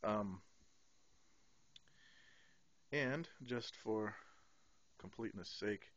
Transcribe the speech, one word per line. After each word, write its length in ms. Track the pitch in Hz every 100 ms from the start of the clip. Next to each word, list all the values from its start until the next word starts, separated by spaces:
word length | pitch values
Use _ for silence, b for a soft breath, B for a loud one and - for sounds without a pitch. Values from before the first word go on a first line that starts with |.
Um, 360 | 104 107 101 95 - - - - - - - - - - - - - - B B B B B B B B B - -
and 360 | 143 135 139 165 -
just 300 | 127 123 117 -
for 380 | - 110 107 101 B B B B B B B -
completeness 500 | 95 - 113 101 90
sake 380 | - 104 104 -